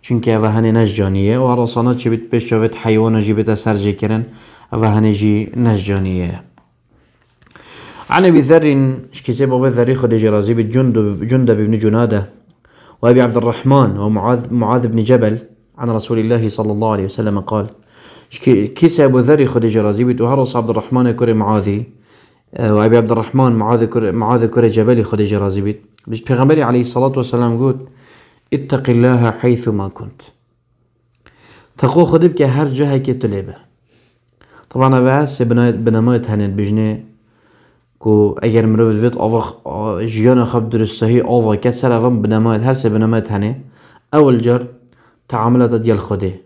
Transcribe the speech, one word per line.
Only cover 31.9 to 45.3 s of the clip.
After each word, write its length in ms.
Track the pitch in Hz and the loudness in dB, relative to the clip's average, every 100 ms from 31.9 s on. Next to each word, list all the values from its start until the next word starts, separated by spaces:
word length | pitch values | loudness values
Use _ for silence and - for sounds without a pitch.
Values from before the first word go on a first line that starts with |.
| 151 | 2
خود 220 | 175 160 170 | 4 4 2
بك 160 | - | 2
هر 260 | 139 131 147 | 0 2 -2
جهة 300 | 131 143 139 | -2 0 0
كي 160 | 135 | -2
تليبه. 420 | 127 120 101 95 - _ _ _ _ _ _ _ _ _ - _ | -4 -4 -6 -10 -16 _ _ _ _ _ _ _ _ _ -20 _
طبعًا 280 | 131 131 131 | 0 2 4
اوه 240 | 127 139 | 4 2
هست 220 | 147 - | 0 -2
بنا-، 280 | 120 117 120 | 0 2 2
بنمایت 580 | 101 113 110 113 123 117 | 0 0 2 2 0 0
هنید 260 | 107 101 98 | -2 -2 -4
بجنه 480 | 101 107 107 107 - _ _ _ _ _ _ _ _ _ | -2 -2 -2 -6 -12 _ _ _ _ _ _ _ _ _
كو 360 | 110 107 104 - | 0 2 2 0
اگر 220 | 117 113 110 | 0 2 2
مروف 380 | 110 113 107 | 2 2 2
ويت 120 | 120 117 | -2 -2
آوا 260 | 110 113 | -2 -2
خ-، 260 | - - - | -4 -12 -12
آ، 340 | 80 107 92 | -8 -8 -6
جيان 440 | 113 110 113 127 117 | -6 0 2 2 2
خب 240 | 120 110 | -2 -2
درست 260 | 110 110 - | -2 -4 -2
صحيح 240 | 113 120 117 | 0 0 2
آوا 300 | 120 110 104 | 0 0 0
كت 120 | 127 | -2
سر 280 | 123 131 117 | -2 0 0
اوه 140 | 123 | 0
بنمایت، 520 | 120 107 110 113 110 | 0 0 0 0 0
هر 120 | 120 | -2
سه 160 | 135 117 | -2 0
بنمایت 420 | 107 110 113 107 | 0 0 -2 -2
هنه. 280 | 104 104 127 - _ _ _ _ | -4 -4 -6 -14 _ _ _ _
اول 280 | 151 143 120 | 2 4 2
جار 260 | 117 120 120 - _ _ _ _ | 0 -2 -4 -16 _ _ _ _
تعاملات 460 | _ | _